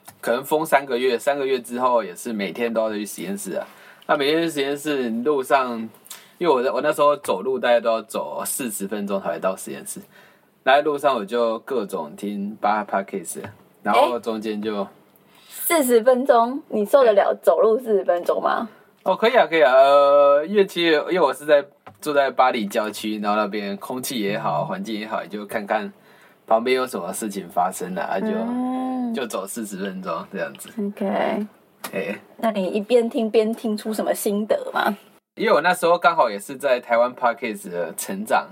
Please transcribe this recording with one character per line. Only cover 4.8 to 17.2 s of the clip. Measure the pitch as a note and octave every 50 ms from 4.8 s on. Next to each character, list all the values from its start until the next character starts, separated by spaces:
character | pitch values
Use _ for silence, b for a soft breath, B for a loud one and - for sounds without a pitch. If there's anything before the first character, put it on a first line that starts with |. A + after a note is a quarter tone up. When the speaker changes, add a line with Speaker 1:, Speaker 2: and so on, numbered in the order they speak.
| - D3+ C#3+ C3+ B2+ A#2 A2+ A#2
Speaker 1:
路 | B2 D3+ D3+ C3+
上， | C3 - D3 C3+ B2+ B2 A#2+ A2+ A2+ A2 - _ _ B B B B B B -
因 | F3 E3
为 |
我 | C#3+ B2
在， | B2 C3+
我 | A2 B2+
那 | C#3+ D3+
时 | D3 D3+
候 | D3 D3 D3
走 | C#3 - - G#2+ F#2
路 | G2+ C3 C3
大 | A#2+ B2+ B2
概 | A#2+ A#2
都 | A2+ A#2
要 | A2+ A2
走 | G#2+ - - G2+ - D#2 - - -
四 | - - - C3+ A#2
十 | G2+ - G2 G2
分 | A2 G#2 G2+
钟 | G2 G2+ F#3+
才 | - E2+ E2
会 | D#2+
到 | E2+ F#2+ F#2+
实 | - - -
验 | - - -
室， | - - F#3+ - b b b b b b b b b b _ _
那 | C3 C3+
在 | D3
路 | D3 D#3 C#3+
上 | C#3 D3+ C#3+ C3
我 | A#2 G2+
就 | G2 A#2 A#2+ A#2 A2+ A2 A2+
各 | - - C3+ A#2+ G2+
种 | F#2+ G2 F2+ D2+ D2 G2
听 | - G2+ G2+ G#2 G2+ G2 G#2 A2 -
八 | - G2+ G#2+ G#2+ G2+
Podcast， | - - G2 G2 - - F#2+ E2 - - C2+ - - - _ _ _ _ _
然 | - G#2 A2
后 | A#2 A2+ B2 B2 A#2
中 | - A#2 A2 G#2+
间 | G#2 A2 G#2+ G#2
就 | G#2 A2 G#2+ G2+
Speaker 2:
诶？ | G2 - - _ _ _ _ _ B B B B B B
四 | B - - - E4+ D#4+ C4+
十 | B3 A#3+ A3+
分 | G#3+ C4 B3+ B3 C4+
钟， | C#4+ B3+ A#3 A#3 A#3+ C4+ C#4+ - -
你 | - G#3+ G3+
受 | G#3 - C#4 C4
得 | A3+
了 | G#3 G3